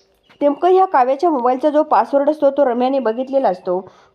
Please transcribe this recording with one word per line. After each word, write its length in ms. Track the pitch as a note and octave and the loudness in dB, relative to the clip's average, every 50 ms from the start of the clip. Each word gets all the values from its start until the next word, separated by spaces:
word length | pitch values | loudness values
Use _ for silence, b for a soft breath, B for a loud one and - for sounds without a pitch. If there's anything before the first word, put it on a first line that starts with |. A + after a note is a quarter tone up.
| _ _ _ _ _ _ _ - | _ _ _ _ _ _ _ -2
नेमकं 280 | C#4+ D4 C#4+ C#4+ - F4+ | 0 0 0 0 0 2
ह्या 160 | F#4 F#4+ F#4+ | 4 4 2
काव्याच्या 440 | F#4 F#4 C4+ B3 B3 C4+ C4+ - F4 | 2 2 0 2 2 0 0 0 0
मोबाईलचा 400 | D#4 B3+ A#3 B3+ B3+ B3+ D4+ D4+ | 0 0 0 0 -2 0 0 0
जो 140 | C#4 D4+ D#4 | 2 2 0
पासवर्ड 460 | D#4 A#3+ G3+ A3+ A3+ - C#4 C#4+ C#4+ | 2 2 0 0 0 0 0 0 0
असतो 200 | D4+ D4+ D4 C#4 | -2 0 0 0
तो 160 | C#4 C#4 C#4+ | 2 2 0
रम्याने 340 | B3+ A#3 B3 B3 B3+ C4+ C4+ | 0 0 0 -2 -2 -2 -2
बघितलेला 500 | B3 A3 A3 A#3+ B3+ B3+ C4 C4+ C4 G#3 | -2 -2 -4 -4 -6 -4 -2 -2 0 0
असतो, 400 | F3+ - - F#3+ F3+ F#3 F#3+ B B B B B B | -2 -2 -4 -6 -6 -6 -6 B B B B B B